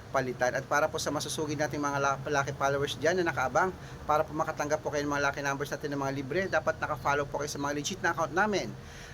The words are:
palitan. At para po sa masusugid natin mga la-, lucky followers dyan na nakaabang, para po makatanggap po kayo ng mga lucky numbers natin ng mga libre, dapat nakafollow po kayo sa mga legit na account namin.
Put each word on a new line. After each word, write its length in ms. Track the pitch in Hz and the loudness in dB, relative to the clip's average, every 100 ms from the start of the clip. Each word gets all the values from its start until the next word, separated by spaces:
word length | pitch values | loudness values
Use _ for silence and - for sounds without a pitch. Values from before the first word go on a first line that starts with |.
| - | -2
palitan. 480 | - 131 127 127 127 | 0 0 2 2 2
At 80 | 131 | 2
para 240 | 147 151 | 2 4
po 80 | 156 | 2
sa 160 | 160 | -2
masusugid 480 | 147 143 139 151 151 | -2 -2 -2 -2 -2
natin 160 | 151 147 | -2 -2
mga 200 | 143 139 | 0 2
la-, 160 | 139 135 139 | 2 0 0
lucky 280 | 143 139 139 | 0 0 0
followers 400 | 139 139 139 117 | 2 2 0 0
dyan 240 | 147 185 | 2 2
na 80 | 170 | 2
nakaabang, 400 | 143 131 139 185 180 - - - | 0 2 2 2 0 -10 -6 2
para 160 | 151 156 | 2 2
po 80 | |
makatanggap 480 | 151 156 156 147 151 | -2 -2 -2 0 0
po 80 | 151 | 0
kayo 160 | 147 147 | -2 0
ng 80 | |
mga 100 | 143 143 | 2 0
lucky 120 | 139 139 | 0 -2
numbers 240 | 139 143 | -2 -2
natin 200 | 151 151 | -4 -4
ng 80 | 143 | -2
mga 120 | 139 135 | -2 -2
libre, 240 | 131 156 190 | -2 0 2
dapat 320 | 160 156 156 | 2 2 0
nakafollow 480 | 147 147 156 143 139 | 0 -2 2 2 2
po 80 | 139 | -2
kayo 120 | 143 | -4
sa 80 | 147 | -2
mga 120 | 143 147 | -2 -2
legit 220 | 143 196 | -4 0
na 80 | 180 | 0
account 240 | 170 160 | 2 0
namin. 400 | 156 214 196 117 131 - - - | 2 2 2 -2 -6 -12 -14 -14